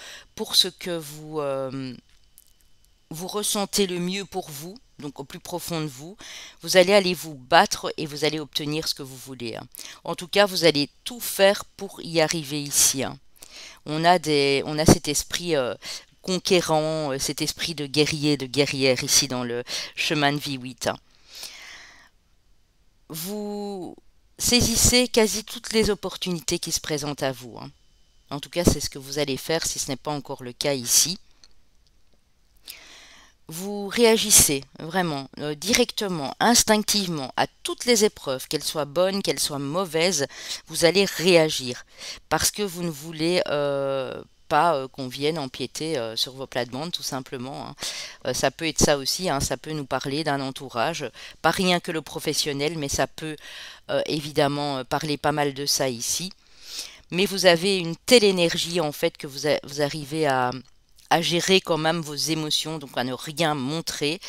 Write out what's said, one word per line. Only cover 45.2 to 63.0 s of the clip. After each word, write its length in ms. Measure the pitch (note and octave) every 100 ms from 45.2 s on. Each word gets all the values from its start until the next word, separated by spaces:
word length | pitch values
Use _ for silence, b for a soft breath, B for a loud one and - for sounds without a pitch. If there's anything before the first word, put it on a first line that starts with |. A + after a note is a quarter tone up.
| D3 E3
empiéter, 600 | C3 - B2+ - D#3+ D3
euh, 160 | A2+
sur 180 | A2+ -
vos 140 | C3 B2+
plates-bandes, 460 | C3 B2 B2+ E3+
tout 100 | -
simplement, 640 | - C3 C3 C3+ B2+ D3 A#2
hein. 80 | C#3+ B B B B -
Euh, 80 |
ça 180 | B2+ C#3
peut 160 | - D#3+
être 160 | -
ça 140 | - C#3+
aussi, 300 | C3+ - F#3
hein, 120 | C#3
ça 160 | - C3
peut 160 | D3+
nous 120 | D#3
parler 380 | C3+ C3 D3 C#3+
d'un 180 | D#3 C#3
entourage, 720 | C3+ C3 C3 A#2 C#3 D3 B2 B B B
pas 80 | D#3+
rien 300 | E3+ F#3 F3
que 100 | -
le 120 | D#3+
professionnel, 760 | - D#3+ E3 C#3 D#3 C#3 D3+ E3
mais 100 | C#3
ça 180 | - C3+
peut, 300 | - C#3 D3+ B B B B -
euh, 120 | C#3 -
évidemment, 720 | D3+ D3 C#3+ C#3 C#3+ C#3+ C3+
euh, 60 |
parler 320 | B2 C#3+ D#3 C#3+
pas 160 | D3+
mal 220 | D3 C#3+
de 120 | C3+ C#3+
ça 220 | - C3+
ici. 440 | A2+ - - F#3 - B B B B B B B
Mais 160 | E3+ G3+
vous 200 | F#3+ F3+
avez 320 | E3+ F#3+ F#3+
une 180 | E3 E3
telle 280 | - B3
énergie, 560 | G#3 F#3 E3+ F3 D#3+ E3+
en 120 | D3+
fait, 240 | - E3+ -
que 100 | D3+
vous 200 | C3+ D3
a-, 140 | C3+
vous 180 | - C#3+
arrivez 440 | C#3+ D#3 C3+ D#3+ D3+
à, 240 | C3 B2 B2+ - _ _ - -
à 100 | D#3+
gérer 400 | D3+ E3+ F3 F#3+
quand 180 | - D#3+
même 220 | D#3 E3+
vos 140 | D3+
émotions, 640 | C#3+ C#3 D#3+ D3+ - D#3 D#3+
donc 180 | C#3
à 80 | C3+